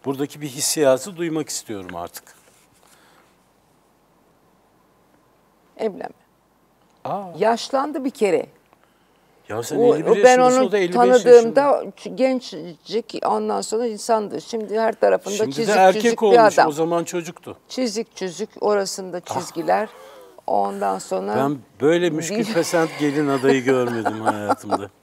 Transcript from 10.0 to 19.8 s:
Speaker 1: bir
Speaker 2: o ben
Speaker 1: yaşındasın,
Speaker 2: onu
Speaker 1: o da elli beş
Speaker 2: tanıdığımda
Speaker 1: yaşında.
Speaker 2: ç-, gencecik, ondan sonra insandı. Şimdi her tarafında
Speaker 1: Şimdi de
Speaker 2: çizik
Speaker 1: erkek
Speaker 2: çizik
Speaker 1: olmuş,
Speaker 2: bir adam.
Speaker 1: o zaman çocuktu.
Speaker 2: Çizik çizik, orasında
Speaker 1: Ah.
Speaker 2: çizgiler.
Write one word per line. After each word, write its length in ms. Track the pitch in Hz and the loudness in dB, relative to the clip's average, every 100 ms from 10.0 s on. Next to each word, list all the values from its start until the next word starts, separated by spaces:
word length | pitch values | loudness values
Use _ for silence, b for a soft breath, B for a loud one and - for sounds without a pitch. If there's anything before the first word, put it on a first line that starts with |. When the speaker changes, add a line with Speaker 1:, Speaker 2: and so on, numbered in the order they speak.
| 165 | 2
Speaker 1:
bir 40 | |
Speaker 2:
o 40 | |
ben 40 | 196 | 6
Speaker 1:
yaşındasın, 340 | 247 254 254 254 | 6 8 6 4
Speaker 2:
onu 60 | 254 | 2
Speaker 1:
o 40 | |
da 60 | 202 | 0
elli 100 | 180 | 0
beş 60 | 220 | 2
Speaker 2:
tanıdığımda 640 | 240 247 208 240 226 269 | 4 4 8 8 8 2
Speaker 1:
yaşında. 300 | 285 - - - | 2 0 -4 -14
Speaker 2:
ç-, 180 | 202 | -14
gencecik, 1000 | 185 262 262 - 175 170 156 - 214 226 220 - | -2 0 0 -6 -14 -14 -18 -8 -8 -8 -6 -4
ondan 340 | 214 214 202 | -2 -2 -4
sonra 260 | 196 220 240 | -4 -4 -4
insandı. 540 | 208 - 220 202 151 | -6 -2 0 0 -10
Şimdi 400 | - 226 208 208 | -8 -10 -6 -2
her 120 | 220 208 | -2 2
tarafında 340 | 202 185 190 | 2 2 -2
Speaker 1:
Şimdi 160 | 202 214 | -4 -4
de 40 | |
Speaker 2:
çizik 220 | 143 208 202 | -2 0 6
Speaker 1:
erkek 260 | 190 208 | 6 6
Speaker 2:
çizik 200 | 226 226 | 0 2
Speaker 1:
olmuş, 160 | 220 233 | 4 6
Speaker 2:
bir 80 | 214 | 6
adam. 220 | 185 143 | 4 2
Speaker 1:
o 40 | |
zaman 320 | 147 165 170 | 0 -2 -2
çocuktu. 520 | 160 175 165 160 - - _ | -4 -8 -10 -16 -16 -18 _
Speaker 2:
Çizik 480 | - 247 202 220 - | -6 -4 -6 -10 -10
çizik, 320 | 190 160 214 - | -10 -8 -12 -4
orasında 600 | 214 208 190 - 185 175 - | -2 0 -2 -8 -10 -12 -8
Speaker 1:
Ah. 40 | 135 | -8
Speaker 2:
çizgiler. 480 | 160 160 160 190 | -8 -8 -2 -2